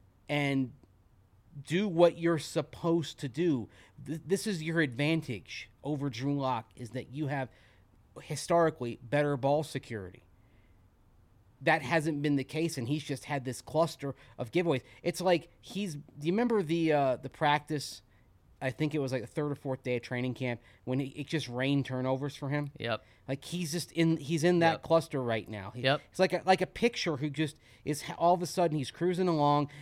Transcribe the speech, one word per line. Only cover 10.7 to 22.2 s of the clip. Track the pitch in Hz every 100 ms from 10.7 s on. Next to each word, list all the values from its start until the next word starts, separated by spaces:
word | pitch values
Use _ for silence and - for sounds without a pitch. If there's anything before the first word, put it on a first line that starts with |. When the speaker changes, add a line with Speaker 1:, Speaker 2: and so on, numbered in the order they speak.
| _ _ _ _ _ _ _ _ _
Speaker 1:
That | 135 160
hasn't | 151 165 156 147
been | 147 143
the |
case, | 131 156 165 143
and | 117
he's | 151
just | - 135 -
had | 147 131
this | 120
cluster | - 151 165 - - - - -
of | 120
giveaways. | 165 170 131 - -
It's | - -
like | 185 175 - _
he's, | - 190 202 143
do | - - 151
you |
remember | 196 247 220
the, | 156 170 160
uh, | 147 135 120
the | 127
practice? | - 151 147 - 151 - - _ - _ _ _ -
I | 135
think | 123 151 151
it |
was, | 135
like, | 127
the | 107
third | - 147
or | 143
fourth | 143 131
day | 131 123
of |
training | - 123 127
camp | 120 127 120 - - -
when | 131
it, | 139 135
it | 143
just | 160 123
rained | 120 135 143 131
turnovers | 127 131 131